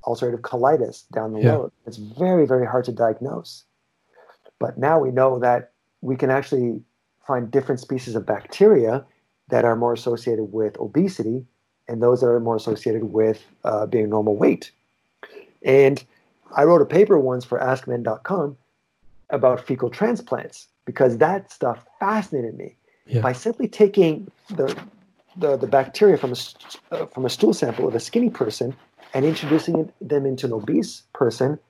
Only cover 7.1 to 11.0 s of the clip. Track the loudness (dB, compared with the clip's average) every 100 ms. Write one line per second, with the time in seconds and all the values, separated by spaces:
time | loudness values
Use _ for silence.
7.1 | _ -6 -4 0 -2 -2 -6 -6 -8 -6
8.1 | -8 -4 -6 -6 4 6 6 4 0 -6
9.1 | _ _ _ _ 2 2 2 0 -2 -4
10.1 | -4 -2 -4 -4 -4 -4 -4 -4 0